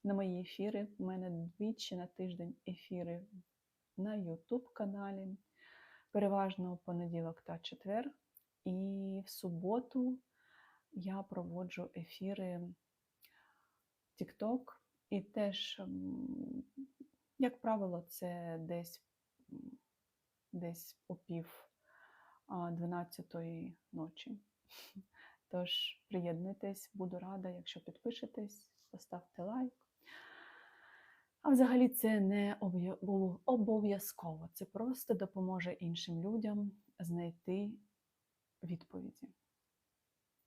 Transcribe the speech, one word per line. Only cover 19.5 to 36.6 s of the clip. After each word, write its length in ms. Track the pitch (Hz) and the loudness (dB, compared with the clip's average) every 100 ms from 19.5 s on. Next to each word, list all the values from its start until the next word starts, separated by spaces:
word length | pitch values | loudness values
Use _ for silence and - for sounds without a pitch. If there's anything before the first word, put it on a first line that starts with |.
м, 180 | - - - _ _ _ _ _ _ _ | -12 -12 -14 _ _ _ _ _ _ _
десь 460 | 180 170 165 - - - | -6 -6 -8 -12 -14 -12
о 80 | 175 | -10
пів, 540 | - 170 165 - - _ _ - - - - - - | -6 -6 -6 -12 -20 _ _ -20 -20 -20 -20 -20 -6
а, 240 | 185 175 | -2 0
дванадцятої 1040 | 170 175 175 170 - 170 170 165 165 - 165 _ | 0 0 0 -2 -8 -8 -6 -4 -6 -8 -10 _
ночі. 480 | 170 160 - - 208 - _ - - - 196 - - - - _ | -8 -6 -8 -10 -10 -12 _ -20 -18 -16 -16 -18 -20 -20 -20 _
Тож 520 | 180 175 - - - - | -2 0 0 -2 -6 -4
приєднуйтесь, 840 | 185 175 165 185 196 196 196 - | -2 0 0 -2 -4 -6 -6 -8
буду 260 | 196 185 180 | -4 -4 -4
рада, 300 | 180 190 185 | -6 -6 -6
якщо 300 | 180 170 170 | -6 -8 -10
підпишетесь, 880 | - 170 - 247 - - 208 - - _ _ | -10 -6 -4 -4 -6 -6 -8 -8 -20 _ _
поставте 520 | 185 - 175 - - | -18 -10 -12 -10 -6
лайк. 300 | 180 247 254 - _ _ - - - - - - - - - - - - _ _ | -4 -2 -2 -4 _ _ -20 -18 -16 -18 -18 -20 -20 -20 -20 -20 -20 -20 _ _
А 80 | 302 | 8
взагалі 400 | 262 254 254 247 | 10 12 10 8
це 300 | - 220 214 | 8 6 6
не 380 | 190 202 202 208 | 6 6 4 2
обов'я-, 380 | 196 180 175 - | 0 2 0 -2
бу-, 380 | 190 196 190 180 - | 2 4 4 2 4
обов'язково, 1040 | 254 208 220 208 196 - - 170 160 165 | 6 6 6 6 2 0 -6 -6 -6 -8
це 120 | - 196 | -10 -8
просто 480 | 202 233 254 - | -2 -2 0 2
допоможе 600 | 196 190 196 185 185 175 | 2 2 0 0 0 -2
іншим 480 | - 170 170 - 165 | -2 -2 -2 -2 -2
людям 500 | 185 226 214 208 | 0 0 0 0